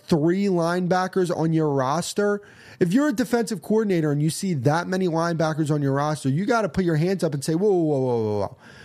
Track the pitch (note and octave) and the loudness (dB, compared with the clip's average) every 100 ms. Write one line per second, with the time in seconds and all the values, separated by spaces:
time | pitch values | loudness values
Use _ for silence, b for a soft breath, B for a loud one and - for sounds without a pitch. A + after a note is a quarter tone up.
0 | - E3 D#3+ F#3 G3+ F3 E3 F3+ F3+ F#3 | -2 0 2 0 0 0 0 0 0 0
1 | F#3 F#3+ F3 E3+ D#3+ D#3+ D#3 C#3 C3 D#3 | 0 -2 -2 0 0 0 2 0 0 -2
2 | - - G#3 G#3 B B B B F3 A#3 | -4 -2 0 -2 B B B B 2 2
3 | D4+ A3+ B3+ A#3+ A#3 G3 - G#3+ G#3+ F3 | 2 0 0 -2 -2 -6 -2 0 2 0
4 | D#3 C#3+ D#3 - G3 D#3 C3 D#3+ F#3 F#3 | 0 0 0 -2 -4 0 2 0 -2 -2
5 | F3+ D#3+ E3+ E3 D#3 D3+ D3 D3+ C#3 C#3 | 0 0 0 0 0 0 0 0 0 0
6 | D3+ D3+ C3+ C#3+ G3+ A#3 G3+ F#3+ F3 D3+ | -2 -2 -2 0 0 0 0 0 0 2
7 | F3 F#3+ E3+ C#3 D3+ D#3+ G#3 F3+ D#3+ C#3 | 0 0 -2 -2 -2 0 2 2 2 0
8 | C3 A#2 A2 G#2 G2 - B B | 0 0 0 -2 -4 -8 B B